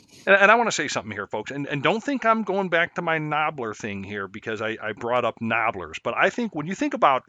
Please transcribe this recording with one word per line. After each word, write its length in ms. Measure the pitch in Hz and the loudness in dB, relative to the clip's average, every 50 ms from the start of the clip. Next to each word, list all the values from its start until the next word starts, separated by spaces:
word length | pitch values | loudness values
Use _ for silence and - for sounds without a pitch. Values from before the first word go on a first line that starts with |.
| _ _ - - - | _ _ -18 -4 4
And, 80 | - 196 | 6 6
and 140 | 196 202 196 | 8 8 8
I 40 | 220 | 8
wanna 180 | 240 233 208 | 6 4 0
say 160 | - - 151 123 | 0 -2 -4 -2
something 240 | - 135 95 107 | -4 -6 -6 -6
here, 140 | 101 104 98 | -10 -10 -8
folks, 240 | - - 107 107 - | -6 -6 -8 -6 -6
and, 160 | 131 143 143 | -8 -8 -6
and 160 | - 151 143 | -6 -4 0
don't 200 | 127 151 190 226 | 2 2 2 2
think 220 | - - 285 240 - | 0 -2 -4 0 2
I'm 180 | 226 226 226 | 2 2 2
going 280 | 214 - 185 196 196 180 | 2 -2 0 -2 0 2
back 240 | 175 165 170 170 - | 2 0 0 0 -2
to 80 | - | -4
my 160 | 170 165 160 160 | -2 0 0 0
Nobbler 560 | 151 151 151 151 156 156 160 139 117 110 104 | 0 -2 -2 -2 -2 -2 -2 -4 -6 -6 -6
thing 280 | - - 107 101 98 | -6 -6 -8 -6 -6
here 240 | 98 95 104 104 98 | -8 -8 -8 -8 -8
because 360 | 95 98 107 - 117 110 104 | -8 -10 -10 -8 -8 -6 -4
I, 160 | 110 107 113 - | -4 -4 -6 -6
I 100 | - 107 | -6 -8
brought 340 | 107 95 101 117 123 123 117 | -6 -4 -2 0 0 2 2
up 100 | 113 - - | 0 -2 -2
Nobblers, 560 | 113 113 113 117 110 113 107 95 87 78 80 - | -4 -2 0 0 0 0 -2 -4 -8 -10 -10 -8
but 120 | - 117 113 | -6 -4 0
I 140 | 110 151 196 | 2 2 2
think 240 | - - 240 214 - | 2 0 -6 -4 -4
when 120 | 156 147 | -6 -6
you 80 | 165 190 | -6 -4
think 200 | - 285 302 277 | -4 -4 -4 0
about 300 | 226 - 147 135 123 - | 2 4 4 4 4 0